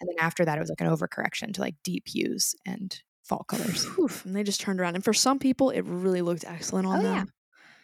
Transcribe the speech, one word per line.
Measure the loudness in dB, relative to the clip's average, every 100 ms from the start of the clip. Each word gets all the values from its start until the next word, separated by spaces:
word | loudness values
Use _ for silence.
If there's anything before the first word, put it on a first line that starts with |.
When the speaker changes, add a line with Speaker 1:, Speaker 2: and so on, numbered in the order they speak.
Speaker 1:
And | -6
then | 0
after | 0 2
that, | 2 2
it |
was, | -4
like, | 0
an | 2
overcorrection | 2 0 -2 -4 -4 -6
to, | -4
like, | -4 -4
deep | -4 -4 -4
hues | 0 0 0 -2 -2 -8
and | -8 -8 -10 _ _
fall | -6 -6
colors. | -2 -2 -2 -2 -2
Speaker 2:
Phew, | 0 0 -2
and | -4
they | -2
just | -2 -2
turned | -2 0
around. | 0
And | 2
for | 2
some | 4 4 4
people, | 2 4 4
it | 2
really | -2 0 2 2
looked | 2 0
excellent | -4 -8 -2 0 2
on | 2
Speaker 1:
Oh, |
yeah. | 2 0
Speaker 2:
them. | -2 _ _ _ -20 -8